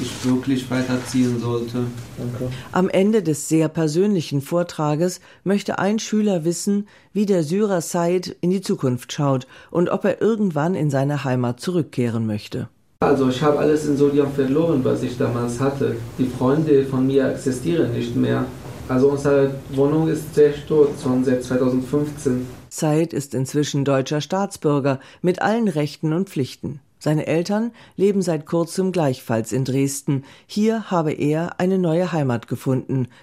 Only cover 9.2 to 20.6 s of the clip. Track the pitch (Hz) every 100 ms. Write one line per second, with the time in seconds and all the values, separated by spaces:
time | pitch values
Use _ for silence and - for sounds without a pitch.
9.2 | 143 131 - - - 170 175 202 202 -
10.2 | 208 226 202 147 156 185 147 135 143 143
11.2 | 135 127 123 123 - 180 - - 120 113
12.2 | 110 104 - 117 113 _ _ - - 131
13.2 | 127 127 151 143 147 151 147 139 143 139
14.2 | 139 143 131 147 165 143 120 - 123 -
15.2 | 120 120 120 120 135 139 117 117 - -
16.2 | 123 - 127 147 156 139 135 127 131 135
17.2 | 127 - 135 123 165 170 120 117 120 127
18.2 | 123 123 127 - - - - 127 139 139
19.2 | 143 139 135 135 - 135 143 156 160 156
20.2 | - - 147 143